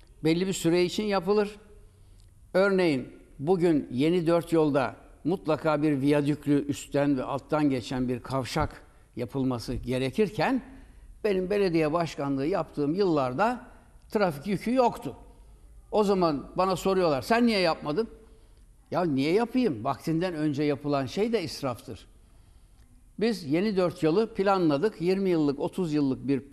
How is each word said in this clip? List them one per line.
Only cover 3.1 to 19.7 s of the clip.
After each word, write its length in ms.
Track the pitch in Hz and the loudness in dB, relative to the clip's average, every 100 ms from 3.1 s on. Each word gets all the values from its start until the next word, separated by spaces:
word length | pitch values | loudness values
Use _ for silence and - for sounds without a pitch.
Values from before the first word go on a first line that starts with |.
| - - - | -14 -20 -10
bugün 480 | 139 190 170 151 - | 0 2 4 2 0
yeni 360 | 123 151 180 160 | 0 2 2 2
dört 260 | 170 170 | 2 2
yolda 420 | 165 156 139 117 - - - | 2 4 2 0 -6 -20 -8
mutlaka 580 | 143 190 147 151 160 151 | -4 -2 0 -2 0 0
bir 200 | 156 143 | 0 0
viyadüklü 640 | 139 147 143 147 139 143 139 | 2 2 2 -2 0 0 0
üstten 520 | 135 - 143 143 135 | -6 -4 0 2 0
ve 60 | |
alttan 460 | 117 135 - 151 147 | -2 -6 -2 0 0
geçen 380 | 131 - 131 123 | -2 -4 -4 -2
bir 120 | 123 | -4
kavşak 640 | - 135 117 160 143 - - - _ - | -4 -4 -2 -2 -2 -4 -20 -20 _ -10
yapılması 580 | 120 139 131 120 - | -8 -4 -2 -4 -6
gerekirken 880 | 117 117 127 131 160 208 - 175 254 - - - - - - | -8 -4 -4 -4 0 -2 0 0 0 -4 -20 -20 -20 -20 -6
benim 260 | 214 190 185 | -2 -2 0
belediye 440 | 208 196 165 156 | 0 2 2 2
başkanlığı 520 | 165 165 - 139 135 143 | 0 -2 -4 -4 -2 -2
yaptığım 500 | 190 160 - 143 180 | -2 -4 -4 -2 0
yıllarda 720 | 196 151 127 131 220 247 - - - - - | 2 2 0 0 0 -2 -10 -20 -20 -20 -6
trafik 380 | 214 202 143 196 | 0 0 0 -4
yükü 260 | 190 220 | -4 0
yoktu. 420 | 262 233 - 139 110 - - - - - - - | 2 2 0 -10 -12 -18 -20 -20 -20 -20 -20 -4
O 120 | 208 | 0
zaman 460 | 202 190 170 139 - - | 2 4 2 0 -4 -2
bana 200 | 185 180 | 0 0
soruyorlar, 460 | 190 185 175 135 | 0 2 2 0
"Sen 260 | - 226 240 | 2 2 4
niye 120 | 208 | 2
yapmadın?" 480 | 175 156 151 156 226 - - - - - - - - | 2 0 -2 -4 -4 -8 -20 -20 -20 -20 -20 -20 -6
Ya 140 | 151 180 | -2 0
niye 280 | 135 143 | 0 2
yapayım? 500 | 190 233 254 233 | 2 0 0 0